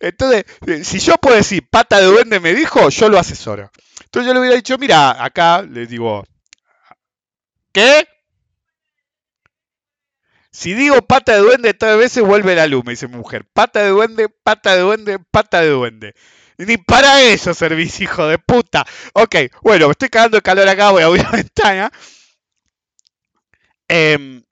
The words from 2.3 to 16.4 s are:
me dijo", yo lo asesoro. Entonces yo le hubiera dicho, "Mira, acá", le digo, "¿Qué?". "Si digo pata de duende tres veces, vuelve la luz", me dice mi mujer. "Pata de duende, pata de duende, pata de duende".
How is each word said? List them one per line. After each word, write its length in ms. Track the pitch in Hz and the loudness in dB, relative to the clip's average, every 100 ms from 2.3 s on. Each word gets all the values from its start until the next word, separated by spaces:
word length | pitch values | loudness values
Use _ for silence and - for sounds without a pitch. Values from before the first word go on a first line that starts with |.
| 202 | -2
me 140 | 170 | -2
dijo", 340 | 175 320 - 165 | -2 -2 2 0
yo 200 | - 214 | 2 2
lo 100 | 196 | 2
asesoro. 520 | - - - 104 98 _ _ - | 0 -10 -12 -14 -14 _ _ -20
Entonces 220 | _ - 247 | _ -6 -2
yo 80 | |
le 60 | 254 | -2
hubiera 160 | 254 254 | 0 -2
dicho, 220 | - 254 | -2 -8
"Mira, 440 | 262 160 139 123 | 0 2 2 0
acá", 400 | 120 - 170 175 | -6 -2 0 0
le 240 | 190 120 120 | -4 -14 -12
digo, 380 | 117 117 104 95 _ _ _ _ _ _ _ _ _ _ _ _ _ _ | -8 -6 -6 -10 _ _ _ _ _ _ _ _ _ _ _ _ _ _
"¿Qué?". 340 | 196 233 302 330 _ _ _ _ _ _ _ _ _ _ _ _ _ _ _ _ _ _ _ _ _ _ _ _ | 0 2 2 0 _ _ _ _ _ _ _ _ _ _ _ _ _ _ _ _ _ _ _ _ _ _ _ _
"Si 240 | - 170 | -14 -10
digo 280 | 208 285 269 | -4 2 2
pata 300 | - 254 247 | 2 0 2
de 80 | 214 | 2
duende 340 | 202 254 233 | 4 2 0
tres 220 | - 220 214 | -2 0 2
veces, 240 | 240 254 | 2 0
vuelve 320 | 202 208 190 | 2 2 2
la 120 | 175 156 | 0 0
luz", 180 | 135 | -2
me 80 | 123 | -6
dice 160 | 120 127 | -12 -14
mi 80 | 123 | -16
mujer. 280 | 110 110 - | -14 -16 -8
"Pata 300 | - 226 214 | -2 -2 0
de 80 | 202 | 0
duende, 380 | 196 226 220 214 | 0 0 -2 -6
pata 460 | - - 214 202 | -4 -6 -4 -2
de 60 | 185 | 0
duende, 360 | 180 220 208 196 | 0 -4 -6 -10
pata 420 | - 214 214 180 | -4 -4 -2 0
de 100 | 160 | 0
duende". 440 | 139 120 110 107 - _ _ | -2 -4 -10 -20 -20 _ _